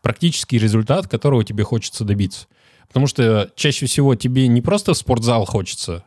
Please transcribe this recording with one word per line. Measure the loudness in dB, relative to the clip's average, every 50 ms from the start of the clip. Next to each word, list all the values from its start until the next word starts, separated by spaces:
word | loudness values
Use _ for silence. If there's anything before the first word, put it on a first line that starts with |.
практический | -4 -4 -2 0 -2 -2 -2 -2 -4 -2 0 2
результат, | 2 4 2 2 2 2 0 -2 -2 -4
которого | -6 -2 0 2 2 2 0
тебе | -2 -2 -4 -2
хочется | -2 -2 -4 -4 -6 -8 -6 -2
добиться. | -2 0 0 0 -2 -4 -10 -18 _ _ _ _ _ _ _ _ _
Потому | _ 0 0 0
что | 0 2 2 4 4 2 0 -2 -4
чаще | -2 -2 -2 -2 -2 -4
всего | -2 0 2 4 4 2
тебе | 2 0 0 2 2 4 4
не | 4 2
просто | 2 0 -2 0 0 0 -2
в | -2
спортзал | 0 0 0 0 2 0 2 0 0
хочется | 0 -2 -4 -4 -4 -8 -10 -10 -10 -10 -10 -12